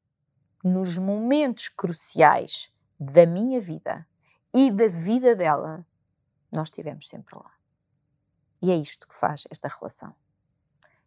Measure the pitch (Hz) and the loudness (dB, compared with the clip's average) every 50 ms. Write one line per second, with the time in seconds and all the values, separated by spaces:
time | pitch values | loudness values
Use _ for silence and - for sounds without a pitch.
0 | _ _ _ _ _ _ _ _ _ _ _ _ - 185 180 185 190 180 170 185 | _ _ _ _ _ _ _ _ _ _ _ _ -2 -2 0 0 -2 -4 -4 -4
1 | 185 196 202 214 226 247 277 302 302 254 214 - - - - - - 170 165 - | -4 -4 -4 -4 -2 0 0 0 0 -2 -4 -6 -10 -12 -8 -8 -8 -8 -6 -8
2 | - - - 160 156 147 185 - - - - - - - _ _ _ _ _ - | -10 -4 4 6 6 6 6 4 -2 -8 -12 -14 -14 -18 _ _ _ _ _ -14
3 | 147 135 139 170 170 165 170 185 226 262 262 247 196 170 160 160 - - - - | -14 4 6 8 8 8 4 0 -2 -2 -2 -4 -4 -6 -10 -10 -10 -10 -10 -10
4 | 165 - _ _ _ _ _ _ _ _ - 254 269 262 196 196 226 214 170 165 | -12 -18 _ _ _ _ _ _ _ _ 2 4 4 4 4 4 2 2 2 0
5 | 160 196 226 254 254 247 233 190 175 156 147 139 - 160 160 160 170 - _ _ | -2 -2 0 4 4 4 4 4 4 2 2 0 -2 -6 -10 -14 -16 -20 _ _
6 | _ _ _ _ _ _ _ _ _ _ - 160 160 - - - 160 151 143 151 | _ _ _ _ _ _ _ _ _ _ -8 -8 -8 -8 -10 -14 -14 -14 -14 -14
7 | - - - - - - - - - - _ _ _ _ _ _ _ _ _ _ | -16 -18 -18 -18 -20 -20 -20 -20 -20 -20 _ _ _ _ _ _ _ _ _ _
8 | _ _ _ _ _ _ _ _ _ _ _ _ - 185 180 160 147 - - - | _ _ _ _ _ _ _ _ _ _ _ _ -2 0 0 0 -2 -6 -10 -14
9 | - _ - - - - 151 147 - - - - - 143 - - - - - - | -18 _ -8 -6 -6 -6 -6 -8 -12 -16 -14 -12 -12 -12 -12 -12 -14 -16 -16 -16
10 | - - - _ _ _ _ _ _ _ _ _ _ _ _ _ _ _ _ _ | -18 -20 -20 _ _ _ _ _ _ _ _ _ _ _ _ _ _ _ _ _
11 | _ | _